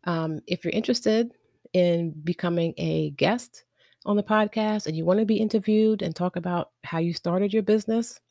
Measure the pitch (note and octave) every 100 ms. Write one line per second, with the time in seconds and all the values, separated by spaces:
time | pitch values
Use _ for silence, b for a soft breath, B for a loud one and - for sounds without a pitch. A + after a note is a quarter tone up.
0 | - E3 D#3+ D#3 - F3 F3 - G#3+ A#3+
1 | - A3 A#3+ _ _ _ - F#3 F3 E3+
2 | E3+ D3+ D#3 F3 F3+ E3+ E3 - E3 D#3+
3 | D3+ C#3+ D3 A#3+ - - _ b b b
4 | - G#3 G#3 G#3+ G#3 - G#3+ G#3+ F3 D#3+
5 | D#3+ G3 G#3+ G#3+ G#3+ A3 G3 G#3+ A3 G#3+
6 | F#3 D#3+ F3+ F3+ F3 F3 - _ - E3
7 | E3+ E3 - F3+ G3+ G#3+ G3 G#3+ G#3+ A3+
8 | A#3 - _